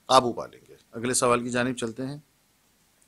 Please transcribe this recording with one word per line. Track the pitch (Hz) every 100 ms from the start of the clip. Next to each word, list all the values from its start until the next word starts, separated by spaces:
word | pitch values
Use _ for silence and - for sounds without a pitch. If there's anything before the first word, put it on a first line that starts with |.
| -
काबू | 131 123
पा | 95 64
लेंगे। | 64 65 71 _
अगले | 117 120 123
सवाल | 127 120
की | 123
जानिब | 123 123 123
चलते | 117 113
हैं। | 131 147 - _ _ _ _ _ _ _